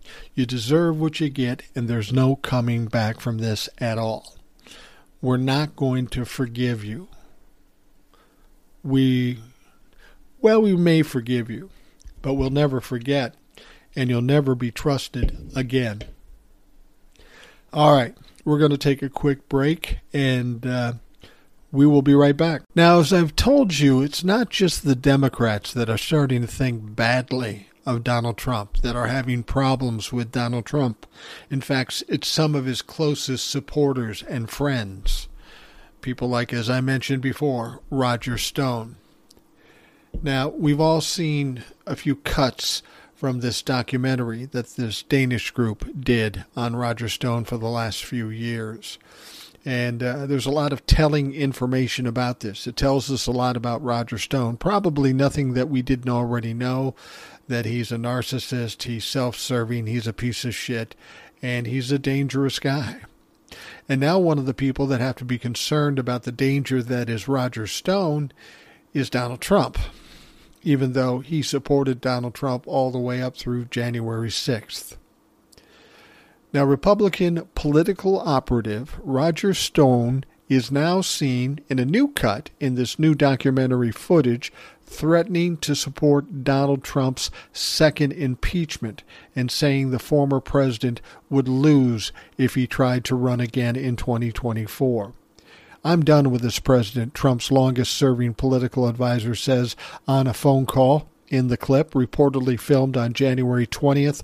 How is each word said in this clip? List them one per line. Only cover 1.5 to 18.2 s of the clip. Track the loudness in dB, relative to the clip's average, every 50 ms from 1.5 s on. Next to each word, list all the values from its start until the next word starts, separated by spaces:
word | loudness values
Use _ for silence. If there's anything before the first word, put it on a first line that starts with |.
| -2 -6 -10 -10 -8
and | -6 -4
there's | -2 -2 -2 -2 0
no | 2 2 4 2 2
coming | 0 -2 -2 -2 0 0 0 0 -2 -2
back | -2 0 0 0 0 -2 -4
from | -6 -6 -4 -2
this | -2 -2 -2 -4 -6 -10 -8 -6
at | -4 -4 -2
all. | -2 -2 -4 -4 -6 -10 -16 -20 -20 -20 _ _ _ _ -20 -20 -20 -20 -20 -20 -20 _ _ _ _
We're | -2 0 0
not | 2 2 0 0 0 -2 -4 -4
going | -2 -2 0 0 -2 -2 -4
to | -6 -8 -8
forgive | -6 -6 -6 -6 -4 -2 -2 -2 -2 -2 -4 -6
you. | -8 -10 -12 -14 -16 -20 -20 -20 -20 -20 -20 -20 -20 _ _ _ _ _ _ _ _ _ _ _ _ _ _ _ _ _ _ _ _ _ _ _ _ -20 -12
We, | -4 0 2 4 4 4 4 2 0 -2 -4 -6 -12 -20 -20 _ _ _ _ _ -20 -20 _ -20 -20 -20 -20 -20 -20 -20 -2 _
well, | 4 6 6 6
we | 6 4 4
may | 4 4 6 6 4
forgive | 4 2 -2 -4 -2 -2 -2 -2 -2 -4
you, | -8 -12 -12 -16 -20 -20 -20 -20 _ _ -20 -20 -18 -10
but | -6 -4 -2
we'll | 0 0 0
never | 2 2 2 2 0 -2
forget, | -4 -4 -6 -6 -2 -2 0 0 -2 -4 -8 _ _ _ _ -20 -20 -20 -20 -20 _ _ -6
and | -2 -2 0
you'll | 0 0
never | 2 2 2 4 4 2 0
be | 0 -2 -4
trusted | -4 -2 -2 -2 -2 -2 -4 -8 -2 -2 -2 -2 -2 -6 -12 -8 -6
again. | -6 -4 -2 0 -2 0 -2 -4 -8 -12 -16 -18 -20 -20 -20 -20 -20 _ _ _ _ _ _ -20 -20 -20 -20 _ _ _ _ _ -20 -20 -20 -20 -20 -20 -20 -20 _ _ _
All | 2 6 8 8 8
right, | 8 4 2 -4 -12